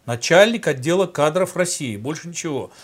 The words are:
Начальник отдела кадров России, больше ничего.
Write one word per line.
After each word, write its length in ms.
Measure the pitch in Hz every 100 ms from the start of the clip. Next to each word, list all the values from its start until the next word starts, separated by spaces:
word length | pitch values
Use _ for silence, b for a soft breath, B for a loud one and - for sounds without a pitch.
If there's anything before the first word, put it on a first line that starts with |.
| -
Начальник 600 | 120 - 170 214 233 165
отдела 400 | 135 135 180 185
кадров 500 | - 151 170 180 170
России, 400 | 180 - 135 104
больше 320 | 123 156 170
ничего. 440 | 165 165 135 92 B